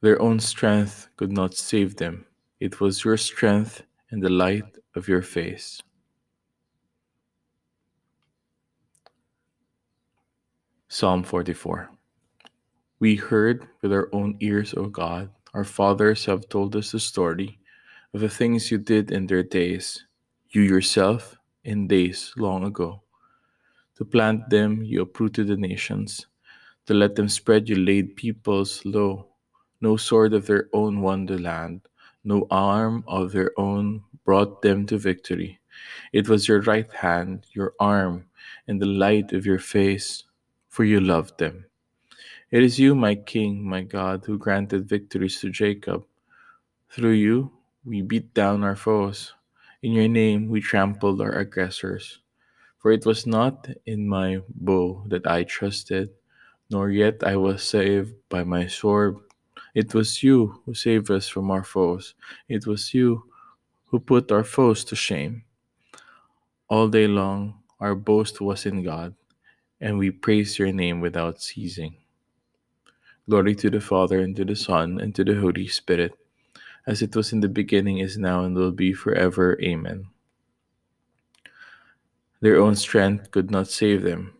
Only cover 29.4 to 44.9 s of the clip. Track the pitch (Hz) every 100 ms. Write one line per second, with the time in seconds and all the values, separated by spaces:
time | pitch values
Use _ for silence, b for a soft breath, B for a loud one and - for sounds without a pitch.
29.4 | _ _ _ _ 113 110 - 113 110 107
30.4 | 101 101 - 104 107 101 95 95 92 95
31.4 | 87 82 82 87 _ b b b 104 101
32.4 | 92 95 98 101 113 117 - 92 92 101
33.4 | 92 - 98 101 104 107 - - - 98
34.4 | 101 - 104 98 101 107 101 90 - 87
35.4 | 90 - _ B B B B 104 107 107
36.4 | - 107 101 107 110 - 90 85 87 95
37.4 | _ - 98 - 101 101 92 87 87 B
38.4 | B B - 101 98 98 98 104 101 98
39.4 | 95 95 - 104 98 98 - - - _
40.4 | _ _ _ - 110 104 95 82 78 -
41.4 | 80 90 92 _ _ _ _ B B B
42.4 | B 120 127 123 135 139 110 104 104 117
43.4 | 107 101 101 92 95 101 95 95 95 104
44.4 | 107 98 101 98 98